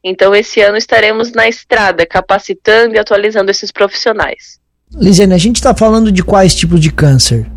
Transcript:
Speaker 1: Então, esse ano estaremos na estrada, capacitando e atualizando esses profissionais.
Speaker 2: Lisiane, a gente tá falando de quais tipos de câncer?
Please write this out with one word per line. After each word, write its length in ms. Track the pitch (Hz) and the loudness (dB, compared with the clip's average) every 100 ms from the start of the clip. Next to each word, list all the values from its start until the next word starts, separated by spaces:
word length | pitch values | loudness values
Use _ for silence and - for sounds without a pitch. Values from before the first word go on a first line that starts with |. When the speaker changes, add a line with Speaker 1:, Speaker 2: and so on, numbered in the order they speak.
Speaker 1:
Então, 320 | 185 185 190 | -8 0 2
esse 260 | 202 214 226 | 2 0 0
ano 160 | 202 208 | 0 0
estaremos 540 | - 226 214 220 240 | -2 0 0 -2 -4
na 140 | 233 226 | -2 -2
estrada, 600 | 240 _ 226 202 175 170 | -4 _ -2 -2 -2 -2
capacitando 880 | 196 185 196 - 185 - 220 233 | -2 -2 -4 -4 -6 0 2 2
e 40 | 220 | -2
atualizando 520 | 214 202 208 214 196 | -2 -2 0 -2 -2
esses 200 | 196 202 | -4 -6
profissionais. 880 | - 202 - 233 214 143 - - - _ _ _ | -4 -4 -2 -4 -4 -6 -8 -20 -20 _ _ _
Speaker 2:
Lisiane, 440 | - 185 185 196 | -2 2 4 4
a 40 | 180 | 2
gente 220 | 196 226 | 0 0
tá 140 | 262 | -2
falando 360 | - 220 220 220 | 0 2 2 2
de 140 | 185 | 0
quais 300 | 170 202 190 | 0 2 2
tipos 260 | - 165 170 | 0 0 2
de 100 | 156 | 0
câncer? 560 | - 147 131 - 117 110 | 2 2 2 2 -2 -6